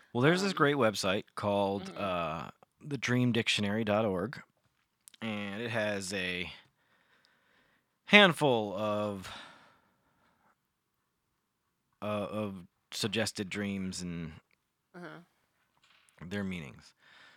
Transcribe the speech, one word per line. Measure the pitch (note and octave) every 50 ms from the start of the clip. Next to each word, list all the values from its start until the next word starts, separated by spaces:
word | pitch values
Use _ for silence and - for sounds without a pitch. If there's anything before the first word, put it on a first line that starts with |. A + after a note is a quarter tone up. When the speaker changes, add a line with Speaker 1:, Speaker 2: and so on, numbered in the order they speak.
| - _ -
Speaker 1:
Well, | A#2+
there's | C3 D#3 F3 F#3 G3+
this | G3
Speaker 2:
Um, | E3+
Speaker 1:
great | - D3+ C#3+ D3
website | C#3 A#2 A2 G2 - - F#2+ F#2+ G#2+ - _ -
called, | - G#2 G#2 G2+ G2+ G2+ G2 G2 G2+ F2+
Speaker 2:
mm-hmm. | F#2+ E2+
Speaker 1:
uh, | - G2+ F#2+ F2+ F2 E2+ D#2 D#2+ E2 B1+ - - _ - - _ -
the | - D3 C#3
dream | B2 - B2 B2 B2+ B2 B2
dictionary | A2 A#2 A2 - - - G#2 G2+ G#2 A2+ A2+
dot | G#2 G#2 G#2+ A2+
org, | G2+ F#2+ F2 F#2+ C3 - - - _ _ _ _ _ _ _ _ _ _ _ _ - - -
and | A2+ A2+ G#2+ G#2 G#2 G2+ G2 G#2+
it | A#2+ A2+
has | A#2 A2+ G#2+ G#2+ G#2 G2 G2 F2+ G2+
a | F#2+ F2+ F2+ F2+ F2+ F2+ E2 - - - _ _ _ _ _ _ _ _ _ _ _ _ _ _ _ _ _ _ _ _ _ _ _ _ _ _ _ _
handful | - G3+ G#3 G3+ F3+ C#3+ - D3+ C#3 A#2+ A2+ G#2+ G2+ F#2
of, | G2+ G#2+ G#2+ G#2 G#2 G#2 G#2 G2+ F#2+ F#2 - - - - - - - - - - _ _ _ _ _ _ _ _ _ _ _ _ _ _ _ _ _ _ _ _ _ _ _ _ _ _ _ _ _ _ _ _ _ _ _ _ _ _ _ _ _ _ _ _ -
uh, | G2+
of | G#2 G#2+ G#2 G2 - G2+ G#2+ G#2+ G2+ F#2+ F#2 F2 - _ _ _ -
suggested | - - - G#2+ F#2+ A2+ G#2 - - - G#2 F2
dreams | F#2 G#2 G2+ G2+ G2 F#2+ F#2+ F#2 F2 E2
and | F2+ F2 E2+ E2+ E2 D#2 D#2+ - - _ _ _ _ _ _ _ _ _ -
Speaker 2:
Uh-huh. | F3+ F3 D#3 D#3 E3 F3 _ _ _ _ _ _ _ _ _ _ _ _ _ _ _ _ _ _ -
Speaker 1:
their | D#2+ F2 G2+ G2+ G2
meanings. | F#2+ F#2 F2 C#2 B1+ - - - - - _ _ - - - - - -